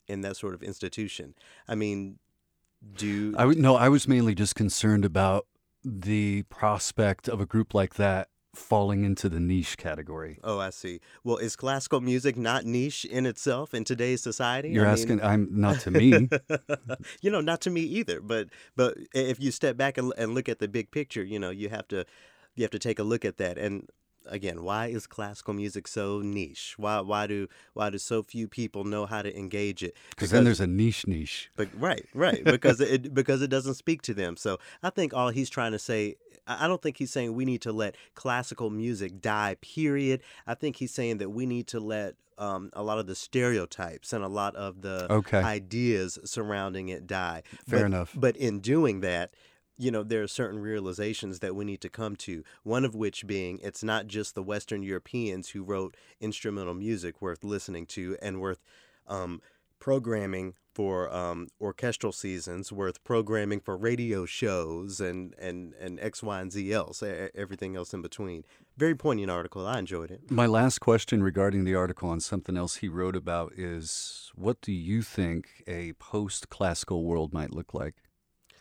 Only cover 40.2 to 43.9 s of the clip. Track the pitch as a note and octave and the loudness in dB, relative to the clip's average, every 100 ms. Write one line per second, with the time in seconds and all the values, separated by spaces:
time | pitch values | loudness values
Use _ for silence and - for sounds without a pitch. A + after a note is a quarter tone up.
40.2 | - - - A#2+ D3+ - B2+ - A#2+ A2 | -4 -14 -8 -4 -4 -4 -6 -2 -2 -2
41.2 | G2 G#2+ B2+ A#2+ A#2 A#2 G#2+ G#2+ G2+ - | -4 -4 -2 -2 -4 -6 -4 -4 -4 -10
42.2 | _ - G2+ F#2+ F#2+ - G#2+ G#2+ F#2+ F#2+ | _ -8 -4 -4 -6 -6 -2 -2 -2 -8
43.2 | - C3 B2 A2 F2 - F2 | -2 2 4 2 0 -6 -8